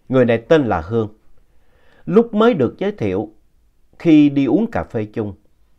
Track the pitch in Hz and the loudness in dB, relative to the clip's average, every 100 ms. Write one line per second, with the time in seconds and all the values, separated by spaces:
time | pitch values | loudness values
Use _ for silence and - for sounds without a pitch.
0 | - 131 120 113 - 165 120 90 90 117 | -4 0 2 0 0 0 2 -2 -4 -4
1 | 107 - _ - _ _ _ _ _ _ | -6 -10 _ -20 _ _ _ _ _ _
2 | - 185 233 208 233 196 113 - 196 202 | -2 0 2 2 0 2 -2 -4 -8 -6
3 | 107 92 107 - _ _ _ _ _ - | -4 -4 -6 -12 _ _ _ _ _ -6
4 | 170 156 147 139 135 156 226 - - 120 | 2 4 4 2 0 0 -2 -6 -6 -8
5 | 107 120 104 95 _ _ _ | -8 -8 -8 -10 _ _ _